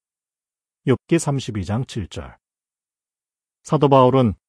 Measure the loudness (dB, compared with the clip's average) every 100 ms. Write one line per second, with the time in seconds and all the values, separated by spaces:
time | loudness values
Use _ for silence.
0 | _ _ _ _ _ _ _ _ -4 -2
1 | 0 -2 -2 -6 -6 -8 -6 -6 -6 -10
2 | -12 -14 -16 -20 _ _ _ _ _ _
3 | _ _ _ _ _ _ -4 0 4 6
4 | 6 4 0 -2